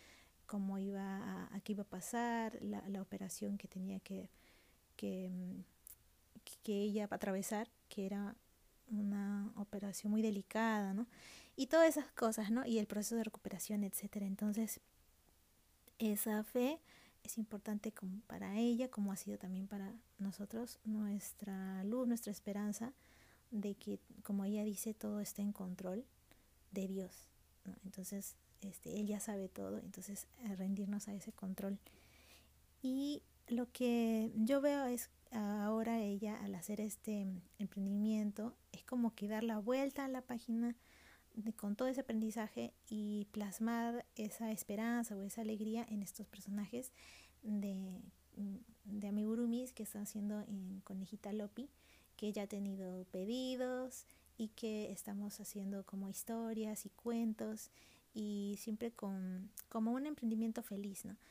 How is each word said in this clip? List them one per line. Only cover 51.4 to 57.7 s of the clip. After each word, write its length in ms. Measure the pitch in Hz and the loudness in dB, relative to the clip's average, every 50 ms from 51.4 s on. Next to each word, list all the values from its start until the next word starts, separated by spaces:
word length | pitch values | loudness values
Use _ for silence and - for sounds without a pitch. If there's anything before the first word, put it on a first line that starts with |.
| 208 208 - 226 269 285 - - - - - - - - - | -2 -4 -6 -8 -10 -10 -12 -18 -20 -20 -20 -20 -20 -20 -10
que 160 | - 220 208 | -4 -2 -2
ya 120 | 202 214 202 | -2 -2 -2
ha 40 | |
tenido 580 | 196 208 202 202 196 196 190 190 185 180 185 185 | -2 -2 -2 -2 -2 -2 -2 -4 -4 -6 -6 -6
pedidos 1000 | - - 185 185 208 240 254 254 254 254 247 254 254 254 254 254 254 - - - - - - - - - | -6 -4 -2 0 0 0 0 0 0 0 0 0 0 0 -2 -2 -4 -6 -10 -14 -16 -20 -20 -20 -14 -6
y 120 | - 226 214 | -4 -4 -4
que 420 | - - 233 220 214 214 214 - | -4 -4 -2 -2 0 0 -2 -2
estamos 480 | 196 - - 214 202 202 208 208 - - | -4 -6 -6 -4 -4 -2 -4 -4 -6 -8
haciendo 460 | 202 - - 208 196 196 202 196 190 | -10 -8 -6 -4 -4 -2 -2 -4 -4
como 240 | - 196 196 196 190 | -6 -4 -4 -4 -4
historias 760 | 196 - - - 226 233 226 226 226 220 220 214 214 - - | -4 -4 -4 -2 -2 -2 0 0 0 0 -2 -2 -2 -4 -6
y 40 | 196 | -8
cuentos 800 | - - - 233 233 233 233 220 214 - 220 220 220 214 - - | -12 -6 -2 0 2 4 4 2 2 0 -2 -4 -4 -6 -8 -12